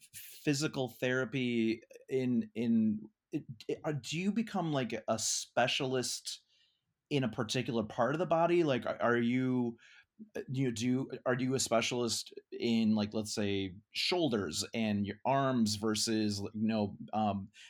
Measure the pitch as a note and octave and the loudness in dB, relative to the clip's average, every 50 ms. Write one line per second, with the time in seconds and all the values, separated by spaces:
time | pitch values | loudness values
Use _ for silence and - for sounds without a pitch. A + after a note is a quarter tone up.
0 | - - - - - - - - - D#3 C#3+ C3+ D#3 D3 - C#3+ C3 A#2 - - | -16 -20 -18 -18 -16 -16 -16 -4 0 0 0 2 0 -2 -2 -2 -4 -4 -4 -2
1 | C3 B2+ B2+ C3 C3 A#2 B2+ C3+ B2+ A#2+ A#2+ A2+ A2 A2 A2 A2 - - - - | 0 0 2 0 0 -2 -2 -2 0 0 2 2 2 2 0 -2 -6 -14 -20 -20
2 | - - C3 C3 B2+ B2 B2 A2+ G#2+ G#2+ - G#2+ B2 A#2 A#2 A2+ A2 A2 G#2 G#2+ | -6 -4 -2 0 2 2 2 0 0 -2 -4 -2 2 4 4 4 4 4 2 -2
3 | - - _ _ _ _ - D3 C#3 - - - - - D3+ - - D#3+ D3+ C#3 | -6 -12 _ _ _ _ -6 -6 -6 -8 -14 -10 -6 -6 -6 -4 -4 -4 -4 -4
4 | G#2+ - D3 E3 F#3 G3+ G3 A#3 A3+ - - F#3+ E3+ D#3+ D3 C3+ B2+ G#2 A#2+ G#2+ | -6 -6 -4 -2 -2 0 0 -2 -2 -2 -2 -2 -2 0 0 0 -2 -2 -4 -4
5 | - - A2+ A2 - - - - - - - B2 A#2+ B2+ - - C#3+ C3 C3 C3 | -2 -2 -2 -2 -2 -2 -2 -4 -6 -4 0 0 2 2 2 0 -2 0 0 -2
6 | A#2+ - - - - - - - _ _ _ _ _ _ _ _ _ _ _ _ | -2 -2 -6 -8 -8 -10 -12 -12 _ _ _ _ _ _ _ _ _ _ _ _
7 | _ - D3 C#3 C3 A2+ - - A#2+ A#2 - B2+ A2+ - A#2 A#2 G#2 G#2+ - - | _ -2 0 0 0 0 -2 -4 -4 -2 -2 -2 -2 0 0 -2 -2 0 0 2
8 | A#2 B2+ D3 D#3 F3+ D#3 E3 D#3+ E3+ E3+ E3+ F3 E3 D3 B2+ B2 - - - - | 2 2 2 0 0 2 2 4 4 4 4 4 4 4 2 0 0 -4 -2 0
9 | G#2+ A#2 A#2+ A#2 A#2 A#2 B2 B2+ C3 C3 B2+ B2+ A#2+ A#2 A#2 - - - - - | 2 4 4 4 4 2 2 2 2 2 2 2 0 0 -4 -8 -12 -20 -20 -20
10 | - _ _ - - - - - - - B2+ C3 C#3 B2+ A2+ G#2+ A#2+ B2+ B2+ B2+ | -20 _ _ -20 -16 -12 -10 -8 -8 -4 -2 0 0 0 0 0 0 2 2 0
11 | B2 - B2+ - - B2+ B2 B2 C3 B2+ C3+ B2 - - A2+ A#2 A#2 - C3 B2 | 0 -4 -8 -4 0 0 0 2 0 0 0 0 2 2 2 2 2 2 0 0
12 | A#2+ A#2 A2 - - - - - - _ - - G#2 A#2 A#2 A2+ A2+ G#2+ A2 G#2+ | 0 0 -2 -4 -6 -8 -14 -18 -16 _ -6 -2 0 2 4 4 4 4 4 2
13 | G2+ G2+ A2 A2 G#2+ G#2 - A2+ G#2 G2+ G2+ G2 G2 F#2+ F2+ G#2+ - _ - - | 2 0 -2 -4 -4 -4 -2 -2 -2 0 0 -2 -2 -4 -8 -12 -16 _ -6 -4
14 | - - F3+ F3+ E3 C3 A#2 G#2 F#2+ D2+ - F#2 F#2+ - - A#2 A2+ G#2+ G#2 G2+ | -2 0 2 2 2 2 2 0 0 -2 -2 -4 -4 -4 -2 -2 0 0 0 0
15 | G2+ G2 G2+ - - A#2+ C3+ C#3 C3+ C3 B2+ A#2+ A2 G#2 G#2 G2 G#2 A2 G#2+ G#2+ | -2 -2 -4 -4 -2 0 2 2 2 2 2 2 2 0 0 0 0 0 0 0
16 | - A2+ A2 A2 G#2+ G#2 G2+ G2 G2 - - G#2+ A2 G#2+ A2+ G#2+ G#2 G2 - - | 0 0 2 2 2 0 0 -2 -6 -6 -4 -2 0 0 2 0 0 -2 -4 -8
17 | - - - A2 A2 G#2 G2 G2 G2 - - - - | -10 -6 -2 0 0 0 0 -2 -4 -10 -14 -20 -20